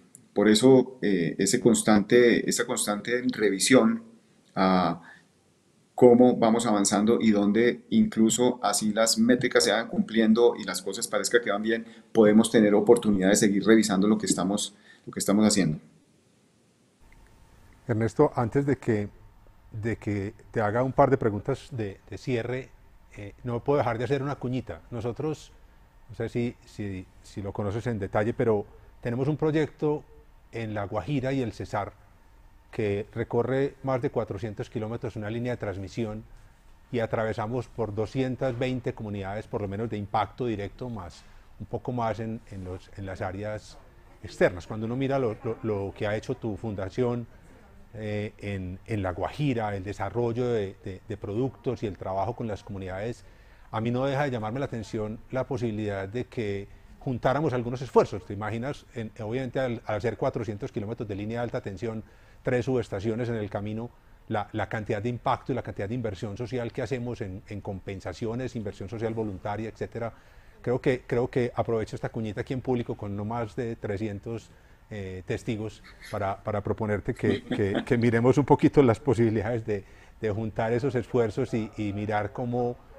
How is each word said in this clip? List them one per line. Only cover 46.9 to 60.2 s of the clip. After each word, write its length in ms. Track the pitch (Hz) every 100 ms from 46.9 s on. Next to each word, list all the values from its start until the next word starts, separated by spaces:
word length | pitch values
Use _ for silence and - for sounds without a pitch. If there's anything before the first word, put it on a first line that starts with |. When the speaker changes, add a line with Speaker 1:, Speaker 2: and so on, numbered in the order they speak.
| - 123 120 117 - - - - - -
Speaker 2:
eh, 380 | 107 107 104 107 -
en, 400 | 101 98 90 95 -
en 160 | 110
La 100 | 95
Guajira, 640 | 90 87 - 147 117 107 101
el 80 |
desarrollo 640 | 95 95 101 120 120 117 123
de, 280 | 117 98 -
de, 160 | 104 92 -
de 80 | 101
productos 640 | 101 104 131 123 135 117
y 40 | 110
el 100 | 90
trabajo 360 | 95 95 98
con 120 | 120 117
las 180 | 98
comunidades, 600 | - 101 92 92 113 120 - - - - -
a 100 | 110
mí 100 | 113
no 160 | 123 135
deja 180 | 135
de 60 | 147
llamarme 280 | 120 107 127
la 80 | 135
atención 520 | 120 101 113 107 113 -
la 140 | 131 131
posibilidad 600 | 127 117 107 104 98 98
de 160 | 117
que 420 | - - 104 98 101 - - -
juntáramos 540 | 143 117 139 135 156
algunos 300 | 123 117 127
esfuerzos. 420 | 127 226 185 101 -
¿Te 80 |
imaginas? 520 | 101 104 113 131 - -
En, 160 | 120 110 -
obviamente, 400 | 107 127 131 135
al, 220 | 131 113 -
al 100 | 107
hacer 200 | 120
cuatrocientos 560 | 107